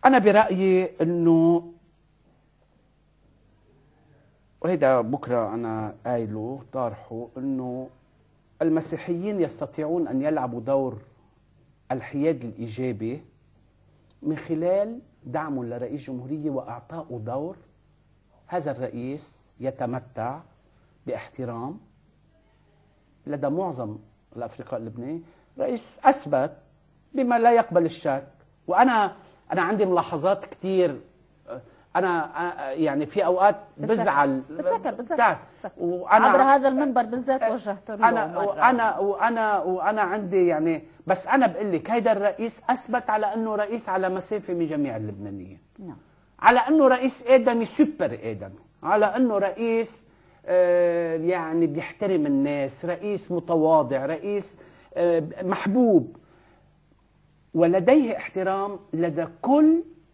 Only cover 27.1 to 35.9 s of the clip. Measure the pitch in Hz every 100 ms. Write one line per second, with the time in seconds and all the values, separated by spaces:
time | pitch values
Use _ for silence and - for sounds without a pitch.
27.1 | 269 247 240 233 233 226 170 165 - 151
28.1 | 135 - _ _ _ - 180 254 226 196
29.1 | 170 - _ _ 175 170 208 196 175 156
30.1 | 165 170 196 - - 190 190 175 135 -
31.1 | _ _ _ - 127 - _ _ - 185
32.1 | 170 151 151 175 - 139 - 156 139 151
33.1 | 202 175 180 202 202 - - 175 226 214
34.1 | 143 143 131 131 151 180 - - 220 240
35.1 | 330 226 160 - _ 196 - 175